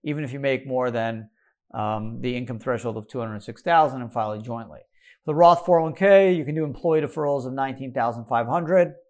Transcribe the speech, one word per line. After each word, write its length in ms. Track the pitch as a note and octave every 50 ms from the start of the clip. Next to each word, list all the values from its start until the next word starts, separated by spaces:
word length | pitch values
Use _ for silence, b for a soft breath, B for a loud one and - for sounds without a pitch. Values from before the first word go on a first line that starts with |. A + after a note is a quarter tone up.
| -
even 220 | D3+ D3 D3+ D3+
if 80 | B2 B2+
you 80 | C#3
make 260 | C#3 C#3 C3+ B2+ C3+
more 240 | C3 C3 B2+ B2+ B2
than, 380 | A2+ A2+ A2+ A2+ A2+ A2 G#2+ G#2 _ _ _ _ _ _ _ _ -
um, 460 | - G#2+ G#2+ G#2+ G#2+ G#2+ A2 A2+ G2
the 160 | - B2 B2
income 220 | B2 B2 A#2+ B2 G#2+
threshold 400 | - C3+ B2 A2+ G#2+ A#2+ A2 A2+
of 100 | G#2+ -
two 100 | - C3
hundred 240 | A#2 A2+ G#2+ G#2 -
six 200 | - A2+ - -
thousand 400 | F3+ E3+ E3 D#3 C#3+ B2+ C3 A#2+
and 100 | A2 A2+
file 200 | B2 A2 G#2+ G#2+
it 100 | G#2+ A2
jointly. 380 | B2 A#2 A#2 A2 - D2 - - _ b b b b b b _
The 100 | - D3+
Roth 300 | D3+ F3 E3+ F3 E3+ -
four 160 | F#3 F3+ E3
oh 40 | D#3+
one 100 | D#3+ D3+
K, 380 | - F#3+ G3 G3 G3 G3 F#3+ F3+
you 120 | E3 D3
can 100 | C3 D3+
do 100 | D#3+ D#3
employee 360 | D3 - - - E3+ D#3+ D#3
deferrals 460 | D3 C#3+ - D#3+ D3+ C#3+ C#3+ C#3 B2
of 80 | B2+ C3
nineteen 400 | C3+ C3+ C3+ C3 C3 C3+ C3 B2
thousand 320 | C3 A#2 A#2 A2+ A#2 A2+
five 200 | - B2+ A#2 A#2+
hundred 460 | A#2 C#3 F3 E3+ D#3 F3+ F#3 F3 D#3 - - _ _